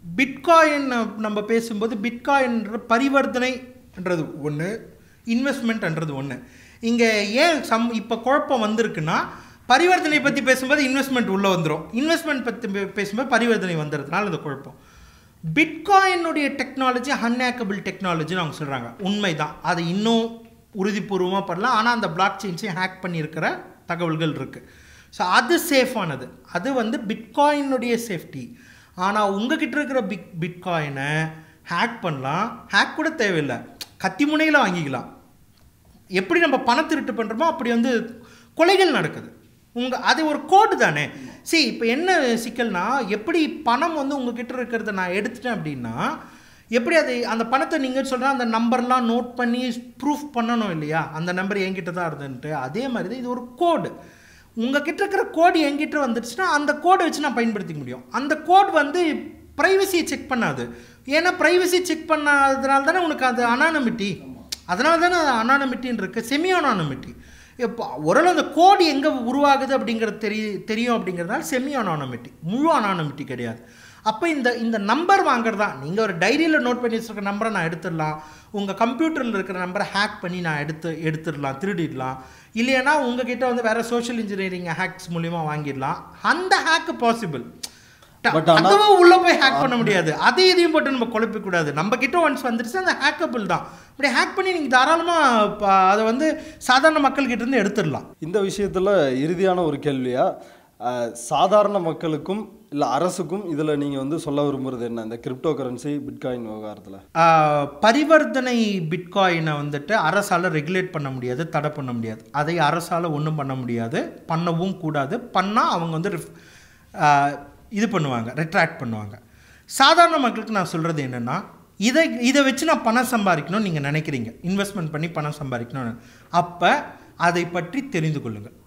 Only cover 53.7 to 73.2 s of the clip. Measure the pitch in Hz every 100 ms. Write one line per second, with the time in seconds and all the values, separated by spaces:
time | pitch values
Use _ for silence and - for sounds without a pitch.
53.7 | 302 170 - - - - - _ - 233
54.7 | 285 294 339 392 381 - 311 349 349 285
55.7 | 285 302 302 269 226 233 - 370 294 294
56.7 | 294 349 370 330 233 302 233 233 208 170
57.7 | 151 127 123 - 226 277 302 - 370 403
58.7 | 320 285 339 330 254 - - - - 330
59.7 | 381 392 359 - 277 - 254 190 127 117
60.7 | - - - - 294 349 359 302 359 349
61.7 | 359 359 320 - 311 294 285 277 269 269
62.7 | 269 277 370 339 294 254 240 240 247 311
63.7 | 311 240 170 202 170 - 123 - - -
64.7 | 180 294 330 349 359 302 233 226 277 269
65.7 | 240 254 226 190 226 226 285 359 359 294
66.7 | 208 151 131 - - - - - - 240
67.7 | - - 131 151 220 349 330 - 302 359
68.7 | 392 330 277 302 269 226 269 285 269 254
69.7 | 269 214 226 220 208 214 214 214 185 -
70.7 | 220 240 226 185 175 170 262 320 254 277
71.7 | 277 202 156 131 120 - - 160 233 311
72.7 | 294 208 180 151 -